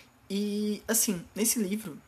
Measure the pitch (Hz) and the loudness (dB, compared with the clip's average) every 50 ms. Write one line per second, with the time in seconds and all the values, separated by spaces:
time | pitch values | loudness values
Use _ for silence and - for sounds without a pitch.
0 | - - - - - - 196 202 208 208 202 208 208 208 208 - - - 220 220 | -20 -20 -20 -18 -8 -4 -2 0 0 0 0 0 0 0 -2 -2 0 0 2 2
1 | - - 190 170 - - - - 220 226 - 240 208 180 208 214 - 175 139 - | 2 2 0 -2 -4 -6 -2 0 2 2 2 2 2 0 0 -2 -4 -6 -10 -12
2 | - | -16